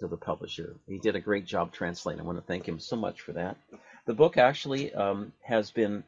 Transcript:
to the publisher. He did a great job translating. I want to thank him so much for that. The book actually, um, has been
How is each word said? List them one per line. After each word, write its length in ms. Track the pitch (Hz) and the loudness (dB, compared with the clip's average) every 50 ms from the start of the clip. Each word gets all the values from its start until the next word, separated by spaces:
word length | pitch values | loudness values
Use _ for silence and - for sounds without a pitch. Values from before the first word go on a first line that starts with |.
to 60 | 101 85 | -8 -6
the 100 | 85 82 | -6 -6
publisher. 580 | - - 87 - - - - - 82 - - - _ - | -4 -4 -6 -4 -6 -10 -10 -10 -10 -12 -12 -14 _ -10
He 100 | 98 92 | -6 0
did 160 | 95 110 98 | 0 2 2
a 60 | 95 | 2
great 240 | 85 104 104 101 92 | 0 0 -2 -2 -2
job 260 | - 107 92 85 85 | -2 0 0 0 -2
translating. 480 | - - 92 87 87 - - 87 82 80 | -2 -4 -4 -4 -4 -4 -6 -6 -6 -6
I 60 | 80 | -6
want 120 | 87 87 87 | -6 -6 -6
to 60 | - | -6
thank 240 | - 90 92 - - | -6 -6 -6 -4 -6
him 140 | 82 80 | -8 -8
so 160 | - - 127 113 | -6 -6 -4 -4
much 240 | 107 92 90 - | -4 -4 -6 -8
for 100 | - - | -10 -8
that. 240 | 82 85 87 92 107 - _ _ - - - - - - - - | -6 -4 -4 -4 -6 -8 _ _ -20 -20 -20 -20 -20 -10 -6 0
The 60 | 117 | 4
book 240 | 110 151 175 - - | 6 6 6 8 8
actually, 560 | 123 131 143 - - 143 135 135 139 - - | 8 8 6 4 -2 -2 -2 -2 -2 -2 0
um, 380 | - 101 98 101 101 104 - - _ | 0 2 2 2 0 -4 -10 -14 _
has 300 | - - 117 110 104 - | -4 0 2 2 2 2
been 320 | - 117 110 101 104 101 - | 2 2 2 2 2 -2 -6